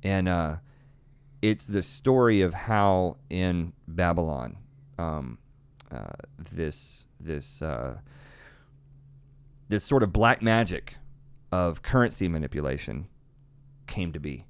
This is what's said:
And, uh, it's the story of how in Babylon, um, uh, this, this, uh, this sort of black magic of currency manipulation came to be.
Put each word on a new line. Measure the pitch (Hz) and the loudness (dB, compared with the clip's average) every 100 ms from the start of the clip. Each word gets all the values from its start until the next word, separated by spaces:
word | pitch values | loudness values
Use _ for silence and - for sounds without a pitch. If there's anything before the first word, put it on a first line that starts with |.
And, | 95 95 92 | 0 0 2
uh, | 90 80 78 - - - _ _ - - - | 2 0 -4 -10 -20 -20 _ _ -20 -20 -2
it's | 107 110 - | 0 0 -2
the | 101 | -4
story | 87 - - 131 120 107 | -4 -4 2 6 6 6
of | 92 | 4
how | 90 - 107 101 92 90 - - | 0 -2 4 4 4 2 -2 -6
in | 85 92 87 85 - - | -2 0 0 -2 -8 -12
Babylon, | 82 90 85 80 71 60 98 - - - - | 0 2 2 0 -2 -6 -12 -18 -20 -20 -8
um, | 85 78 65 58 _ - _ _ - | -6 -4 -8 -12 _ -20 _ _ -14
uh, | 65 50 50 - - 85 | -12 -12 -14 -18 -18 -14
this, | 85 80 - - - - _ | -6 -6 -6 -14 -18 -20 _
this, | 76 76 69 - | -8 -8 -8 -8
uh, | 78 64 64 62 - - - - - - _ - - - - - - - - - - | -6 -4 -6 -10 -16 -20 -20 -20 -20 -20 _ -20 -20 -20 -20 -20 -20 -20 -20 -20 -2
this | 104 | -2
sort | - 139 | 4 4
of | 107 | 4
black | 87 113 123 | 4 4 4
magic | 113 113 113 87 - - - - - - - | 4 4 2 -2 -10 -18 -18 -20 -20 -20 -4
of | 90 90 76 | 0 0 0
currency | - 131 120 - 92 | 2 4 4 2 -2
manipulation | 82 73 73 71 69 - 57 87 - _ _ - - - - - | 0 -4 -4 -4 -4 -6 -8 -10 -16 _ _ -20 -20 -20 -20 -10
came | - 87 | -6 -6
to | 78 | -6
be. | 73 64 - | -8 -10 -14